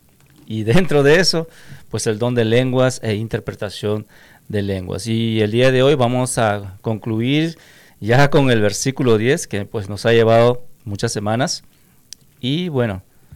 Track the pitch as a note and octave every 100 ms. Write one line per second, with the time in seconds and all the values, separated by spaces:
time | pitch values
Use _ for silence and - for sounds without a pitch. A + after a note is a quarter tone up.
0 | _ _ _ _ - A2 G#2+ A#2+ F#3 D3
1 | C#3 D#3+ F3+ - E3 - - - - A2
2 | A#2 G#2+ A#2+ B2 A2 A#2 C3 B2+ B2+ -
3 | A2+ G#2 A2 A2+ - - G#2 - G#2 G#2+
4 | G#2+ - - - - G#2 G2+ F#2+ F2+ F#2
5 | A2 A2+ A2+ A2 G#2 A2+ C3 B2+ C3 D3
6 | A#2+ B2 B2+ - A2 G#2 G2 F#2 A2+ A2
7 | - A2 A#2+ D3 D#3+ D#3+ - - - -
8 | G2+ B2 C#3+ C#3 C3+ A#2 G#2 - C3+ C3
9 | B2+ A2 A#2 E3+ - G2+ G2 A2 G2 G2+
10 | A2+ A#2 A2 A2+ A#2 B2 - - G#2+ G2+
11 | A#2 A2+ G2+ A2+ D3+ - - _ _ _
12 | _ - _ - B2 D#3 F3+ C3+ A#2 F#2+
13 | - _ _